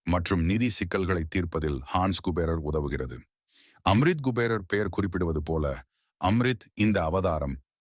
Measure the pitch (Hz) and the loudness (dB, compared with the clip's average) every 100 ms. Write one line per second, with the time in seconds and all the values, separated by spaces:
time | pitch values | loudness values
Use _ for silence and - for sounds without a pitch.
0 | - 90 87 95 82 107 123 - 90 98 | -2 -2 2 2 2 2 0 -2 -2 -2
1 | 90 90 80 95 85 80 76 69 69 92 | 0 -2 -2 -2 -2 -2 -2 -4 -2 0
2 | 95 90 95 85 82 82 73 76 73 69 | 0 0 -2 -2 0 -2 -2 -2 -2 -4
3 | 64 60 - _ _ _ - _ 87 104 | -8 -10 -18 _ _ _ -20 _ 2 4
4 | 156 165 131 120 117 110 92 101 101 92 | 4 2 0 0 0 -2 -2 -2 0 -2
5 | 98 87 85 78 76 80 73 67 - _ | -2 0 -2 -2 -2 -2 -2 -4 -12 _
6 | _ - 95 113 123 123 - - 107 95 | _ -2 2 2 2 -2 -6 0 2 2
7 | 80 92 92 78 69 67 _ _ | 2 2 2 0 -2 -6 _ _